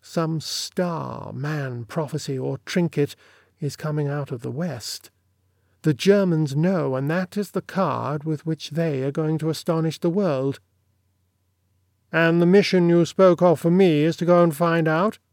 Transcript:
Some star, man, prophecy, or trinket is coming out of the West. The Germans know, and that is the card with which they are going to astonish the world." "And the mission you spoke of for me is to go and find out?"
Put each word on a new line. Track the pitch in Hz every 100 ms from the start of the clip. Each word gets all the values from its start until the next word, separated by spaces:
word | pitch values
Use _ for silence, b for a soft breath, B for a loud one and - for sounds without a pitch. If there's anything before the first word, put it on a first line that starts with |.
Some | - - 160 160
star, | - - - - 180 165 131 120 107
man, | 113 143 151 139 120 113
prophecy, | - 151 151 - 135
or | 131 135 -
trinket | - 170 - 143 - b b b b
is | 147 -
coming | 156 151 143
out | 143 139
of | 123
the | -
West. | 120 175 123 - - - _ _ _ _ _ _ _
The | 156
Germans | 151 190 202 190 160 156 135
know, | 170 190 143 131
and | 139
that | 170 185 208
is | 202
the | 196
card | - - 180 120 117 151
with | 151 156
which | 160 156 -
they | 147 165 139
are | 131
going | 143 156 156
to | 156
astonish | 156 - 160 160 151
the | 175
world." | 170 196 135 135 139 _ _ _ _ _ _ _ _ _ _ _ _ _ _ _
"And | 160 165 170
the | 175
mission | 190 196 185 170
you | 170 165
spoke | - 190 175
of | 175 156
for | 165
me | 175 190 151
is | 151 160
to | 170
go | 175
and | 170 143
find | 170 165 160
out?" | 160 202 - _